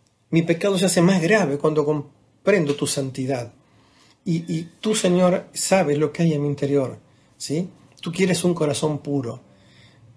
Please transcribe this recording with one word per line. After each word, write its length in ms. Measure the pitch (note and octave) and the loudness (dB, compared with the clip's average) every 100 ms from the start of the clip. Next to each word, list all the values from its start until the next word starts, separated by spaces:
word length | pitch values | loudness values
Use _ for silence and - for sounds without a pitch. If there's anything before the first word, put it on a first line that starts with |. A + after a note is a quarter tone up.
| _ _ _ | _ _ _
"Mi 100 | D#3+ | 0
pecado 360 | E3+ E3+ G3+ F#3+ | 0 0 0 0
se 80 | F#3 | 2
hace 160 | F3+ | 4
más 200 | E3+ F#3+ | 4 4
grave 360 | E3 A3 E3 C#3+ | 4 2 2 0
cuando 280 | D#3 D3+ D3 | 0 0 0
comprendo 880 | D3+ C#3+ _ _ _ - G3+ D3 C#3+ | -2 -6 _ _ _ 0 2 2 -2
tu 100 | C#3+ | -2
santidad. 680 | - C3+ C3 C3 C3 A#2 - _ _ _ _ _ _ - | -4 -6 -6 -4 -4 -6 -14 _ _ _ _ _ _ -4
Y, 180 | E3 E3 | -4 -4
y 160 | E3 E3 _ | -6 -8 _
tú, 120 | G#3+ | -4
Señor, 520 | A3 F#3 F3+ F3+ F3 - | 0 2 4 4 2 -4
sabes 440 | - - F#3+ D3+ D3 | -8 0 2 2 0
lo 140 | D3+ | 0
que 120 | D3 | 0
hay 100 | E3+ | 0
en 80 | D3 | 2
mi 80 | D3 | -2
interior", 480 | C#3+ C3+ C#3+ B2+ A2 _ _ _ - | -2 0 0 -2 -6 _ _ _ -14
¿sí? 320 | - D3 F#3 - - _ | -6 -4 -4 -10 -20 _
Tú 100 | - | -8
quieres 320 | E3 F#3+ E3+ | 0 0 2
un 100 | F3+ | 0
corazón 440 | E3+ D3+ C3+ D#3 D3 | 0 0 0 -2 -4
puro. 420 | C#3+ C#3+ A#2+ B2 - _ _ _ - _ - | -4 -4 -4 -10 -16 _ _ _ -20 _ -20